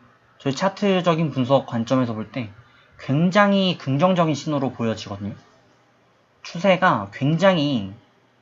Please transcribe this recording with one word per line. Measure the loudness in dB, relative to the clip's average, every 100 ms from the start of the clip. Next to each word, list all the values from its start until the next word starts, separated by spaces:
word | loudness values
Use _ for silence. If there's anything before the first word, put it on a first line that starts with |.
| _ _ _ _
저희 | -6
차트적인 | -2 -2 0 0 2 2 2 0
분석 | 0 2 2 2
관점에서 | -4 0 0 0
볼 | -4 -8
때 | -10 -10 -14 -20 _ _ -12
굉장히 | -2 0 2 4 4 2 0 -2
긍정적인 | -2 2 2 2 0
신호로 | -2 -4 -4 -4
보여지거든요. | -4 -4 -4 -8 -10 -10 -10 -18 _ _ _ _ _ _ _ _ _
추세가 | -14 0 2 4 4 2 -2
굉장히 | -2 0 4 4 4 0 -2 -6 -12 _ _ _ _